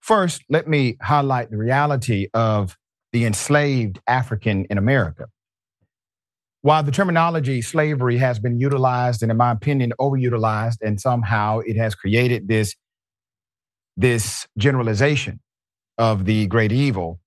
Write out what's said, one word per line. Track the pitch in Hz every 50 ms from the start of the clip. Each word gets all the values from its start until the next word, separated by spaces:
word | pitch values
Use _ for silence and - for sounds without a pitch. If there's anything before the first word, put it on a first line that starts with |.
First, | _ - 220 214 185 175 156 - _ _
let | 135 160 160 156
me | 156 147 135 123 107 -
highlight | - - 151 147 139 139 131 123 120 -
the | 113 104
reality | 110 117 131 139 147 147 147 131 113 - 117 98 98 - -
of | 110 113 110 107 104 101 90 - _ _ _ _ _ _ _ -
the | 120 117
enslaved | 113 107 - - - 143 147 147 143 139 127 113 101 92 - _ -
African | 120 131 123 - 113 98 - 113 101 98 95 -
in | 104 98
America. | 98 120 139 135 104 82 76 _ 64 - _ _ _ _ _ _ _ _ _ _ _ _ _ _ _ _ _ _ _ _ _ _ _ _ _ _ -
While | 139 151 156
the | 151 143
terminology | 131 175 196 180 170 165 165 170 170 160 143 127 135 123
slavery | 113 - - 160 151 151 151 135 127 123 120 120
has | 131 127 123 110
been | 104 127 120 120
utilized, | 131 139 139 139 131 131 123 123 123 123 120 107
and | 117 113
in | 113 113
my | 123 120
opinion, | 117 110 - 147 143 139 127 117 - -
overutilized, | 131 139 139 131 127 123 120 113 110 110 110 107 107 117 117 113
and | 110 107 104 101
somehow | - 131 123 120 113 95 120 107 104 107 110 113
it | 92 107 107 104
has | 113 110 101
created | - - 95 104 117 123 123 123 110 98 98
this, | 110 110 107 98 - _ _ _ _ _ _ _ _ _ _ _ _ _ _ _ _ _ _ _ _ _ _ _ _
this | - 92 127 120 113 107 - - - - _ _ 110
generalization | 104 143 139 131 120 113 110 101 135 147 151 135 - - - - _ _ _ _ _ _ _ _ _ _ _ -
of | 117 113 110 98 95
the | 95 110 107 107 95
great | 87 117 110 107
evil | 113 127 143 139 113 95 87 82 85 87 _